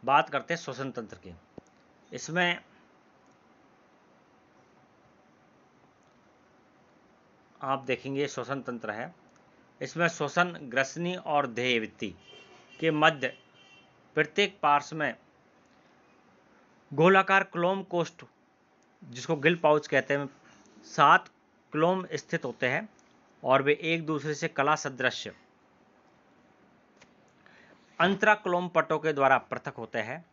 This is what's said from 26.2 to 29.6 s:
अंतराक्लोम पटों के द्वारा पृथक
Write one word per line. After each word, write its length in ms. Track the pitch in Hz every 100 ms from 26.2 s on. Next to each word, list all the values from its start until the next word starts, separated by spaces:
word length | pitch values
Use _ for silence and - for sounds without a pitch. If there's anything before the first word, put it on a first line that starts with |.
| _ _ _ _ _ _ _ _ - _ _ _ - - - - _ -
अंतराक्लोम 680 | 175 196 214 208 190 175 180
पटों 300 | 170 156 156
के 140 | 160
द्वारा 240 | 139 135 131
पृथक 340 | - 120